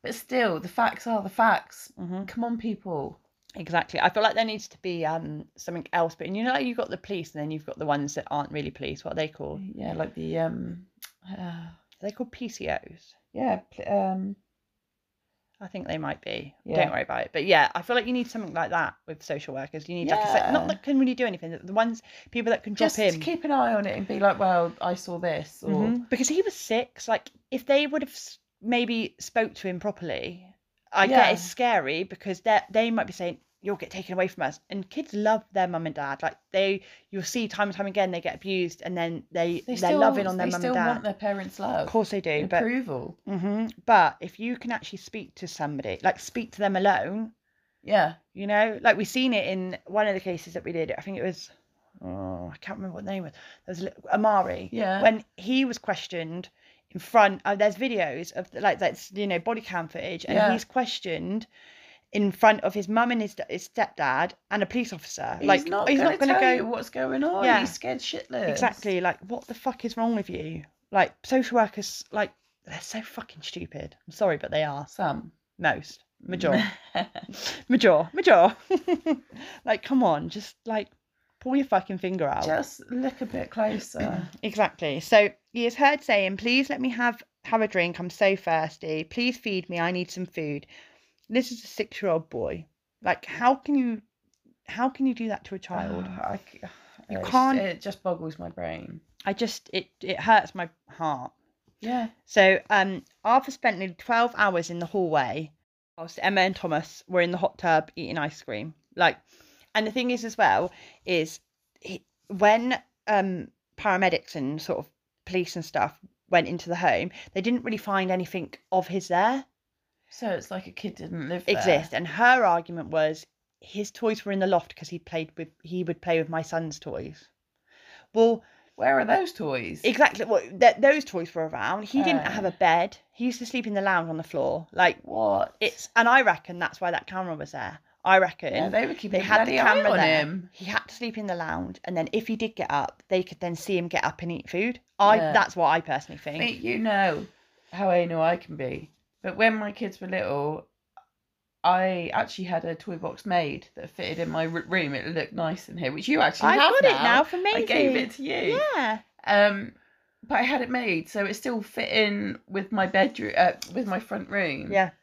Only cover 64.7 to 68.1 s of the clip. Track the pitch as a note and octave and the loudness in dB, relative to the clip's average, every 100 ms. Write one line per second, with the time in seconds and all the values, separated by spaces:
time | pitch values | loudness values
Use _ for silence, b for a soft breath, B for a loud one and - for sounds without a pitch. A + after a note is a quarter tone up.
64.7 | B3 A#3+ F3+ - - - - C#4+ C#4+ D#4 | -2 -4 -8 -14 -10 -8 -2 4 4 4
65.7 | G4 - C#4 E4 - C#4 C4 C4 B3+ A3+ | 0 2 4 4 4 4 6 6 4 0
66.7 | A#3 A#3+ B3+ C4 C4+ D4+ F#4 B3+ A3 F#3 | -4 -6 -4 -2 0 0 2 4 4 2
67.7 | - C4 B3+ - | -6 -6 -6 -6